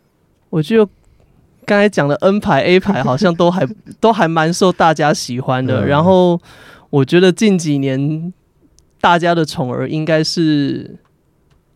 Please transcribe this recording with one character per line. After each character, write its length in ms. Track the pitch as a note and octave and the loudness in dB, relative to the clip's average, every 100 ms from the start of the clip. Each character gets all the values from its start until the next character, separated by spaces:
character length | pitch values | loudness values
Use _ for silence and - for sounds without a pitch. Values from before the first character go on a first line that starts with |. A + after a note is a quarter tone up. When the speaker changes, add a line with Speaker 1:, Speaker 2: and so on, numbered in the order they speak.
| _ _ _ _ _ | _ _ _ _ _
Speaker 1:
我 120 | D#3+ | -4
觉 160 | D3+ A3 | 0 2
得 100 | G#3 _ _ _ _ _ _ _ - | 0 _ _ _ _ _ _ _ -2
刚 120 | G3+ | 2
才 100 | G#3 | 2
讲 200 | F#3+ C#3+ | 0 -2
的 60 | C#3+ | 0
N 240 | F#3+ G3+ | 0 0
牌、 220 | G#3 C#3 | 0 0
A 180 | B2+ F3+ | 2 2
牌 220 | G3+ B2+ | 0 -2
好 140 | C#3 B2+ | -2 0
像 180 | F#3 | 0
都 160 | E3+ F3 | 2 0
还， 180 | F3+ C#3 - | 0 -4 -6
Speaker 2:
<laughs> 180 | - - | -20 0
Speaker 1:
都 120 | A3 | 0
还 140 | G#3+ E3 | 2 0
蛮 260 | E3 D#3+ | 0 -2
受 180 | F3 F#3 | 0 0
大 220 | F3 F3 | 2 0
家 180 | D#3 D3+ | 2 0
喜 280 | D#3+ - B2 | -2 -4 -6
欢 260 | C3 B2+ C3 | -4 -4 -2
的。 180 | C3 | -2
Speaker 2:
嗯。 20 | G2+ | 0
Speaker 1:
然 160 | C#3+ | 2
后 380 | F3 F#3 F3+ E3+ - - - - _ | 4 4 4 0 -6 -20 -20 -20 _
我 140 | C#3+ | -2
觉 160 | C3+ F3 | 2 4
得 100 | F#3 | 2
近 280 | F3 A3 F#3 | 2 2 0
几 200 | D#3+ C#3+ | 0 -2
年 540 | C3+ C3 C#3+ D#3 E3+ - _ _ _ _ _ _ | -2 -2 -4 -6 -8 -14 _ _ _ _ _ _
大 180 | G3 F3 | 0 2
家 160 | E3+ | 2
的 100 | E3+ | 0
宠 300 | D#3 - B2 | -2 -4 -6
儿 140 | B2 C3 | -6 -6
应 160 | D#3 | -6
该 200 | D#3 D#3+ | -2 -2
是 720 | D#3+ - D#3+ D3 C3+ B2 - - _ _ _ _ _ _ _ | -2 -2 0 0 -2 -6 -10 -18 _ _ _ _ _ _ _